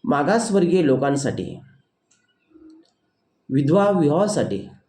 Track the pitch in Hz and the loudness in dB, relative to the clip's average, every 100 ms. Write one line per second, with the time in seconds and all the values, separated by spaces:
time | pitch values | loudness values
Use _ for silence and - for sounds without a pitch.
0 | - 143 147 226 226 196 170 180 151 131 | 0 0 2 0 0 0 2 2 2 2
1 | 139 143 123 - 90 - - _ _ _ | 0 -2 -4 -6 -10 -12 -20 _ _ _
2 | _ _ _ _ _ 320 320 - _ _ | _ _ _ _ _ -20 -20 -20 _ _
3 | _ _ _ _ - 135 139 185 202 190 | _ _ _ _ -4 -2 2 2 2 2
4 | 147 160 208 147 - 101 - - | 2 2 0 -2 -4 -6 -10 -20